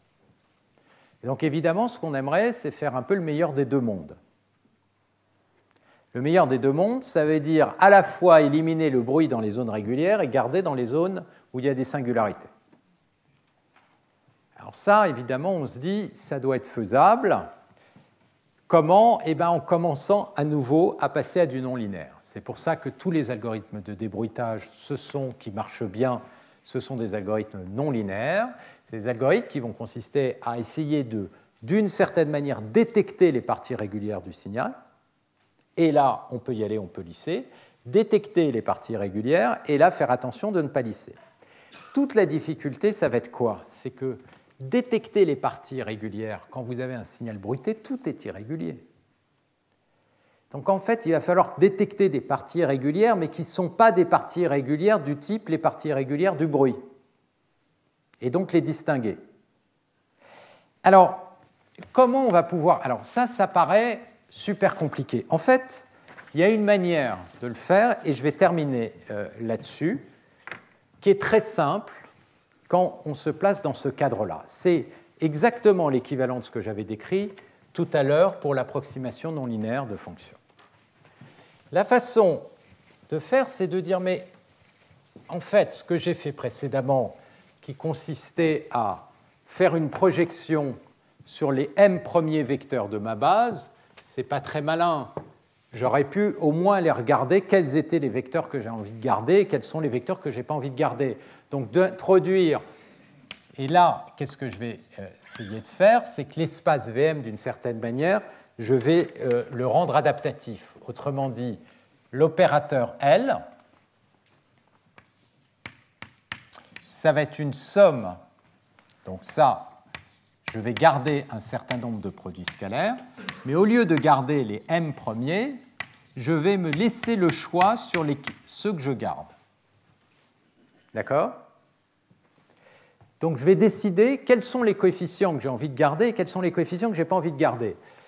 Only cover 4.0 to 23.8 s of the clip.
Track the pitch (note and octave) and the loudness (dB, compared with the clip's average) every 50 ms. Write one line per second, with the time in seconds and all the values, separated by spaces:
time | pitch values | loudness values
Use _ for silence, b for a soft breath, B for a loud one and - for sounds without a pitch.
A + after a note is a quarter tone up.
4 | D#2+ C#2+ - - _ _ _ _ _ _ _ _ _ _ _ _ _ _ _ _ | -8 -12 -18 -20 _ _ _ _ _ _ _ _ _ _ _ _ _ _ _ _
5 | _ _ _ _ _ _ _ _ _ _ _ _ _ _ b b b b b b | _ _ _ _ _ _ _ _ _ _ _ _ _ _ b b b b b b
6 | b b b A#2+ B2+ D3 E3 F#3 E3+ C3+ C3 B2+ A2+ C3+ C#3 D#3 F3+ G#3 A#3+ C4 | b b b -4 0 2 4 4 4 4 4 2 2 2 2 2 2 0 0 -2
7 | B3+ - - E3+ D3+ D3+ D#3 D#3 D3 D3 D#3+ D#3 C#3+ - - - F#3 G3 G3+ G3 | -4 -2 0 0 2 2 2 0 0 2 4 4 4 2 4 6 8 8 10 8
8 | F#3 - - - F3 F3+ E3 D#3+ D3+ C#3+ C#3 D#3 D#3+ D#3+ D#3+ D#3+ D#3+ D3+ C3 B2+ | 8 6 0 2 6 8 10 10 8 6 4 2 2 0 0 0 0 2 2 2
9 | A#2 A2+ C3 D#3 E3 D3 - A#2 A2 G#2+ G2+ A#2 B2+ A2+ G#2 A2 G#2 G#2 A#2+ C3 | 2 2 2 2 2 2 0 -2 -2 -2 -2 -4 -4 -4 -4 -4 -4 -2 -2 0
10 | D#3+ F3+ G#3 A3 F3+ C3+ A2+ C3+ A#2 B2 C3+ F#3 F#3+ E3+ C#3+ C3 B2 A2+ B2 D#3 | 2 2 2 2 0 0 0 0 0 0 0 -2 -2 -2 -2 -2 -2 -2 0 0
11 | E3+ F#3+ G3 F3+ F3 b b b b b b B2+ B2+ C#3 C#3 B2+ C3 B2 - D3 | 0 0 -2 -6 -10 b b b b b b -4 -2 0 0 0 -2 -4 -4 -4
12 | C3 A#2+ A#2+ A#2 A2 G#2 F#2 - - - _ _ _ _ _ _ _ _ _ _ | -4 -2 0 0 0 0 -2 -6 -14 -20 _ _ _ _ _ _ _ _ _ _
13 | _ _ _ _ _ _ _ _ _ _ _ _ _ _ _ _ _ _ _ _ | _ _ _ _ _ _ _ _ _ _ _ _ _ _ _ _ _ _ _ _
14 | _ _ _ _ _ _ _ _ _ _ _ - - G2+ - - - - G3+ G#3+ | _ _ _ _ _ _ _ _ _ _ _ -20 -18 -14 -12 -2 2 4 6 6
15 | G#3+ F#3 C#3+ A#2+ B2 A#2+ C3 C3 D3 F#3 G3 F3 D3 A#2+ - A#2+ C3+ F3 G3 G#3 | 6 4 2 -2 -6 -4 -4 -4 -2 -2 -4 -4 -4 -6 -8 -8 -6 -4 -4 -4
16 | G#3 - - - - - D3+ C#3 B2 C3+ C3+ B2+ C3 - - - A2+ F#2+ G#2+ C3 | -4 -8 -10 -14 -12 -10 -8 -4 -2 0 0 -2 -2 -6 -6 -6 -4 2 4 6
17 | D3+ F#3+ A3 A#3+ C4 G3+ D3+ G2+ F#2 - - - _ _ _ b b b b b | 6 6 6 4 4 2 0 0 -2 -6 -14 -20 _ _ _ b b b b b
18 | b b b b b _ _ _ _ _ _ _ _ - - E3+ D#3 D#3 F3+ G3+ | b b b b b _ _ _ _ _ _ _ _ 2 4 4 6 6 6 6
19 | A3 A#3 A3+ - - D3+ D#3+ C#3 F3 E3+ F3 E3 - - F#3 E3 D#3+ F3 D3 C#3 | 6 6 4 2 0 -2 -2 0 0 0 0 0 0 0 0 0 2 0 -2 -2
20 | - - G3 G#3 - - - - C#3+ D3+ D3+ D3 C3+ A#2+ C#3 D#3+ F3 - - - | 0 2 2 2 0 -2 -4 -4 -2 0 0 0 0 2 4 4 4 4 2 0
21 | - C#3 - D#3 C3+ - - F#3 F3 D3+ B2+ C3 B2+ B2+ B2+ B2 A2+ G#2 G2 F2 | -2 -2 -2 -2 -4 -2 0 0 0 0 0 -4 -6 -6 -6 -6 -6 -6 -8 -10
22 | D2+ - - - - - - G#2+ G#2 - A#2 - - - D#3+ D#3+ - C#3 B2+ - | -12 -14 -18 -20 -20 -20 -18 -16 -14 -12 -12 -8 -4 -4 -4 -4 -6 -10 -10 -8
23 | - F#3 E3+ D#3+ C#3+ G#2+ B2 A2 G#2 A#2+ A2 A2 G2+ - - G#2+ | -4 -2 -2 -2 -2 -2 -4 -6 -6 -6 -8 -8 -10 -10 -14 -14